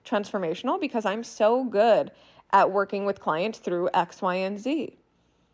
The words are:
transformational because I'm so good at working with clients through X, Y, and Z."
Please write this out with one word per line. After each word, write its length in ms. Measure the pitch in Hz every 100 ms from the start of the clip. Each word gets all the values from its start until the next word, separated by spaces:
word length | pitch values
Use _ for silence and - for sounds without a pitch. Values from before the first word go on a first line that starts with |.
transformational 760 | - 208 208 202 170 175 247 381
because 260 | 302 233 208
I'm 180 | 214
so 400 | 233 - 214 247
good 480 | 254 202 226 185 135 - _ _ _
at 200 | 196 170
working 340 | 190 196 202 196
with 140 | 196
clients 400 | - 156 214 220
through 300 | 202 175 180
X, 280 | - 175 -
Y, 140 | 185 185
and 240 | 190 202
Z." 380 | 247 311 - - _ _ _ _ _